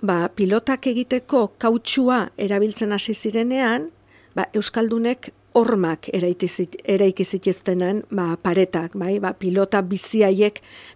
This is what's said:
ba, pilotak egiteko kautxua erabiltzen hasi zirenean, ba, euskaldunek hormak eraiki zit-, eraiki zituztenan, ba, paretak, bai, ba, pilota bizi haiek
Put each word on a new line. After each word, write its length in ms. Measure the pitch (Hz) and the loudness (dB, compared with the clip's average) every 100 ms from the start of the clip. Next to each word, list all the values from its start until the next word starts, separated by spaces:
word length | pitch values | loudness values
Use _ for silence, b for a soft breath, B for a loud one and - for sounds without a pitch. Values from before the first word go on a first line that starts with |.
ba, 260 | 202 175 175 | 0 0 0
pilotak 600 | - 190 214 254 262 269 | 0 0 0 0 -2 -2
egiteko 640 | 240 247 254 - 262 208 - | -2 -2 -4 0 0 0 -2
kautxua 760 | 233 233 - - 254 254 190 - | 0 0 0 0 2 2 0 -4
erabiltzen 540 | 202 202 214 202 208 | -2 0 0 0 -2
hasi 220 | 202 - | 0 0
zirenean, 760 | 214 220 220 233 262 247 240 320 - _ b b - | -2 -4 -2 -2 0 0 0 -4 -14 _ b b -6
ba, 120 | - | -4
euskaldunek 800 | 214 202 - 226 226 233 254 - - _ | 0 0 0 -2 0 -2 -4 -8 -20 _
hormak 560 | 247 233 220 170 160 - | 2 2 2 0 -2 -4
eraiki 360 | 190 175 180 175 | -2 -2 0 -2
zit-, 320 | - 175 - | -2 -6 -6
eraiki 400 | - 196 196 185 | 0 2 4 2
zituztenan, 800 | 185 190 196 175 - 180 180 208 - | -2 -2 -2 -2 0 0 0 -2 -4
ba, 260 | 196 175 170 | -4 -2 -2
paretak, 600 | 190 175 180 180 165 196 | 0 2 2 0 -4 -6
bai, 240 | 175 202 | -4 -2
ba, 120 | 190 | -4
pilota 480 | - 190 185 196 208 | -4 -2 0 0 0
bizi 440 | 185 190 - 220 | -2 -2 -2 2
haiek 360 | 202 190 208 - - B B | 4 4 2 0 -16 B B